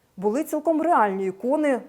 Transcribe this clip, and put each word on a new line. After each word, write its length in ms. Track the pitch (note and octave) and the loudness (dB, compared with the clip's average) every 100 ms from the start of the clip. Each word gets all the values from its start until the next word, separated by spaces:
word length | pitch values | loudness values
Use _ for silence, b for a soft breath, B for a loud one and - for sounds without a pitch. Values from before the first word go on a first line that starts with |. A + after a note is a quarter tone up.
| _ - | _ -6
Були 280 | G3+ A#3 | -2 -2
цілком 380 | D#4 D4+ D4+ D#4 | -2 -2 0 0
реальні 440 | D#4+ D#4+ G#3 F#3+ F#3+ | 2 4 2 0 -4
ікони 540 | F#3 A#3+ D4+ D4+ B3+ | -4 -2 0 0 -2